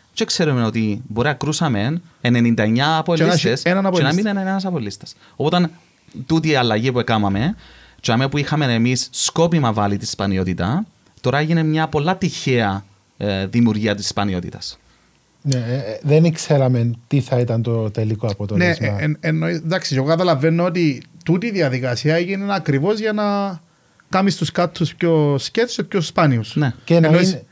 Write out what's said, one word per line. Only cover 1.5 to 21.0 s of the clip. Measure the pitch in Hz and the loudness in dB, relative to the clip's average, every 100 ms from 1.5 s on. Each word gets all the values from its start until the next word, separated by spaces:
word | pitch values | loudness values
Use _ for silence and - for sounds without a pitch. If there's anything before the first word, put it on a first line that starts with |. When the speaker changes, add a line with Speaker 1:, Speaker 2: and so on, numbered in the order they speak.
| 156 160 107 110 165 - _ | -2 0 0 -2 -4 -8 _
Speaker 1:
ενενήντα | 123 120 117 117 | 0 2 4 2
εννιά | 107 117 | 2 2
Speaker 2:
Και | 143 | 2
να | |
έχει | 160 160 165 | 0 0 2
Speaker 1:
απολύστες | 165 175 113 127 | 2 2 0 0
Speaker 2:
έναν | 170 190 | 0 0
Speaker 1:
και | |
να | 190 | 2
Speaker 2:
απολύστη. | 180 139 175 | 2 2 0
Speaker 1:
μην | 214 | 0
είναι | 202 190 | -2 -2
ένας | 196 | -2
απολύστες. | 190 170 104 - - - - - | -2 -4 -6 -10 -16 -20 -20 -4
Οπότε, | 143 180 170 - _ _ _ - 127 | 0 2 0 -4 _ _ _ -14 0
τούτη | 160 156 | 0 2
η | |
αλλαγή | 143 123 110 127 | 2 2 2 0
που | 123 | -2
έκαναμε, | 113 113 101 98 143 220 - - - _ | 0 0 2 0 -2 -4 -12 -20 -20 _
και | - | -2
αμέ | 117 135 | 0 0
που | 147 | -2
είχαμε | 139 151 139 | -2 0 0
εμείς | 117 120 127 - | 2 0 0 -4
σκόπιμα | - - - 165 165 123 | -4 -4 0 2 2 2
βάλει | 107 101 101 | 0 0 -2
τη | - | -6
σπανιότητα, | - 101 95 92 87 90 156 220 _ _ _ | -4 -2 0 0 -2 -2 -2 -4 _ _ _
τώρα | 127 139 | -2 0
έγινε | 156 165 | 0 2
μια | 156 156 156 | 2 0 0
πολλά | 151 151 185 | 0 0 0
τυχαία, | 185 - - 123 104 95 - _ _ - | -2 -2 0 2 2 -2 -8 _ _ -6
ε, | 101 95 95 | -4 -2 -2
δημιουργία | 117 117 104 110 | 2 2 2 0
της | 101 101 | -2 -4
σπανιότητας. | - 101 90 87 - - - _ _ _ _ _ _ | -4 -2 -2 -6 -10 -14 -16 _ _ _ _ _ _
Speaker 3:
Ναι, | 143 127 | -2 -2
ε, | 117 131 | -2 -4
ε, | 107 110 | -6 -6
δεν | 147 151 | 2 4
ήξεραμε | 165 160 - 143 131 123 117 117 - | 4 2 0 2 4 2 0 -2 -2
τι | 143 | -2
θα | 123 123 | 0 0
ήταν | 120 113 | 0 0
το | 117 117 107 | 0 -2 -2
τελικό | 104 110 107 113 | -2 -2 -2 -4
Speaker 2:
Ναι, | |
Speaker 3:
αποτέλεσμα. | 101 104 107 180 160 - | -4 -2 0 0 0 -2
Speaker 2:
ε, | 101 | -2
εν-, | 151 151 | -2 -4
εννοεί-, | 165 160 165 170 | -2 -2 -2 -4
εντάξει, | 160 185 - 131 | -4 -4 -2 -2
εγώ | |
καταλαβαίνω | 135 165 180 143 156 165 | 0 2 2 2 2 2
ότι | 180 175 160 123 | 0 2 0 -2